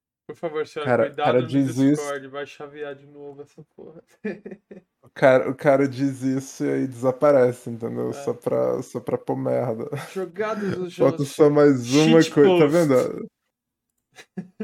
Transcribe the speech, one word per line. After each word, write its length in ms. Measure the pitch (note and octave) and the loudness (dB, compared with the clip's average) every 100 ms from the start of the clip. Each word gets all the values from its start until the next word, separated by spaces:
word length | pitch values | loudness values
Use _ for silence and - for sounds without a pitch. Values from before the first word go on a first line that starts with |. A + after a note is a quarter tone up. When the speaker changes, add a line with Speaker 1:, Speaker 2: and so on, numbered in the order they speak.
| _ _ - | _ _ -20
Speaker 1:
Por 80 | - | -12
favor, 320 | E3 D#3 D3+ | -8 -8 -8
senhora, 240 | D#3 B2+ | -6 -2
Speaker 2:
Cara, 140 | A#2 - | 0 0
Speaker 1:
cuidado 180 | D3 D3 | -2 0
Speaker 2:
cara, 160 | B2 | 0
Speaker 1:
no 60 | A#2+ | 0
Speaker 2:
diz 300 | C#3 C3+ B2 | -2 -2 0
isso. 180 | C3+ D3 | 0 0
Speaker 1:
Discord, 320 | C#3+ C#3 C3+ | -4 -8 -12
vai 180 | C#3 C#3+ | -14 -14
chavear 480 | - D3 D3 C#3+ C3+ | -16 -18 -14 -14 -14
de 100 | C#3+ | -20
novo 340 | C#3+ C#3+ C#3 | -20 -18 -18
essa 220 | D3 - - - | -20 -20 -20 -20
porra. 280 | - D#3+ _ _ | -20 -20 _ _
<laughs> 640 | G#3+ - - G3+ _ G3 _ _ | -12 -12 -16 -20 _ -20 _ _
Speaker 2:
O 60 | _ | _
cara, 400 | - C#3 B2+ - | 2 4 4 2
o 60 | C3 | -2
cara 320 | D3+ C3+ C#3 | 2 2 0
diz 340 | B2 C#3 A#2+ | -2 -6 -4
isso 440 | C3 C3 C3+ - C#3+ | -4 -4 -6 -8 -4
e 40 | |
aí 160 | C3+ C3+ | -4 -6
desaparece, 840 | A#2 B2+ B2+ D3 C#3 B2 A#2+ A#2+ | -4 -4 2 4 4 4 0 -10
entendeu? 400 | A2+ A2+ A#2+ B2 | -10 -8 -6 -6
Speaker 1:
É. 40 | |
Speaker 2:
Só 200 | - - | -6 -8
pra, 500 | A#2+ B2 B2+ B2+ B2+ | -8 -4 -2 -2 -4
só 160 | - B2 | -6 -12
pra 180 | - B2 | -6 -6
pôr 200 | - C3+ | -4 -6
merda. 520 | C3 B2 B2 A2+ - C3+ - | -4 -2 -4 -6 -8 -10 -10
Speaker 1:
Jogadas 640 | F#3+ F3 F3 G#3+ G#3 G3 F3+ | -10 -10 -8 -6 -6 -6 -6
do 140 | F3 | -8
Speaker 2:
Falta 260 | E3+ C#3+ D#3+ | 0 0 0
Speaker 1:
Jones. 120 | C#3 | -4
Speaker 2:
só 180 | - D3 | 2 4
mais 440 | D3 D3 C3 A#2 C#3+ | 6 4 4 2 2
uma 260 | D#3 D#3+ | 6 6
Speaker 1:
Cheat 120 | D#3 | 4
Speaker 2:
coisa, 260 | D3+ F#3 F3 | 4 6 6
tá 60 | C#3+ | 4
Speaker 1:
post. 120 | E3+ | 4
Speaker 2:
vendo? 500 | D3+ B2+ B2+ - - _ _ _ _ _ _ _ _ - - F#3 F3 - | 4 2 0 -4 -12 _ _ _ _ _ _ _ _ -20 -18 -16 -16 -14